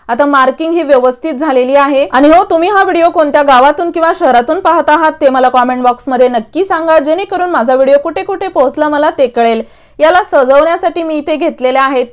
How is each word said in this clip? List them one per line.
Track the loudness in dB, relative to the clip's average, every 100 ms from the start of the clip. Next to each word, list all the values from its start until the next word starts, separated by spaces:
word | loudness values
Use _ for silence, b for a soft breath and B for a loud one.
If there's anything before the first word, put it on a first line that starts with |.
| -6
आता | -2 0
मार्किंग | 2 2 0 -2
ही | -2
व्यवस्थित | 2 2 2 -2 -6
झालेली | -4 -2 -2 0 2
आहे. | 2 0 0
आणि | 2 4
हो, | 4 2
तुम्ही | 0 0
हा | 0
व्हिडिओ | 0 2 0
कोणत्या | 0 0 0
गावातून | 2 4 4 2 -4
किंवा | -2 -2 0
शहरातून | 0 2 0 -2
पाहत | 0 0 2
आहात | 2 0 0
ते | 0
मला | 2 2
कॉमेंट | 2 0 0
बॉक्समध्ये | -2 -2 -2 0 0
नक्की | 0 -4 -4 -4
सांगा, | -2 0 0
जेणेकरून | 2 -2 -4 -4 -2
माझा | -2 0 0
व्हिडिओ | 2 2
कुठे | 0 -6
कुठे | -8 -6 -4
पोहोचला | -2 -2 -2 -2
मला | 0 -2
ते | 0 -2
कळेल. | 0 0 -2 -6 b b -2
याला | 2 2 2
सजवण्यासाठी | 0 2 2 2 0 -4 -4
मी | -4 -6
इथे | -4 -4
घेतलेल्या | -4 -2 -2 0
आहेत | 0 -2 -4